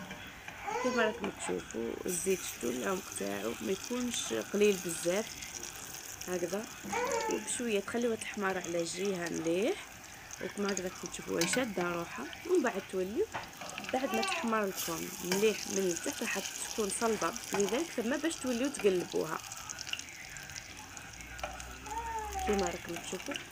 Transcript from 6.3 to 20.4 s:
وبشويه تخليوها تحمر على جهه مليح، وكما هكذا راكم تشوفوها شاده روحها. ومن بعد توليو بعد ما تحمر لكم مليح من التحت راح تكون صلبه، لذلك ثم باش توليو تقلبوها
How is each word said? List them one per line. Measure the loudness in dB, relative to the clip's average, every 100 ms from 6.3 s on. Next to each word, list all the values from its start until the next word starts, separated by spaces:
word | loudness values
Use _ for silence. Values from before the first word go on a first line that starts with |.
| -2 0 -2 -4 -8 -4 0 2 2 2
وبشويه | 0 0 -2 2 2
تخليوها | 2 2 2 2
تحمر | -2 0 0 0
على | 0 0
جهه | 0 0 0 2 0
مليح، | 0 2 4 4 2 -4 -12 -14 -14 -12 -8
وكما | -6 -2 0
هكذا | 2
راكم | -2 -4 -8
تشوفوها | -8 -2 2 4
شاده | 4 2 2 0 0
روحها. | -2 -6 -8 -8 4
ومن | 6
بعد | 6 2 -2
توليو | 0 0 2 0 -2 -8 -10 -8 -6 -2
بعد | 0 2 2
ما |
تحمر | 2 0 2 4 2
لكم | 0 -2 -2 -2 -4
مليح | 2 6 6 4 0
من | 2
التحت | 2 2 -2 -2
راح | -2 -2
تكون | -2 -4 -2 0 0
صلبه، | 2 2 4 2 0 0
لذلك | 2 4 4 2
ثم | 0 0 2
باش | 0 0
توليو | 0 2 0
تقلبوها | 4 4 4 2 0 0 -2 -4 -8 -8 -8 -6 -6 -6 -12 -12 -10